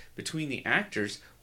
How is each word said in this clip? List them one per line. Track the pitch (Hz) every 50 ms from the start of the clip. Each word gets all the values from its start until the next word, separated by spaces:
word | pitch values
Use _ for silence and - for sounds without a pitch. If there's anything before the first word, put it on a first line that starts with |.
| - - -
between | - - - - 160 156 139
the | 123 - -
actors | - 131 190 202 - - 107 101 104 - - - - - -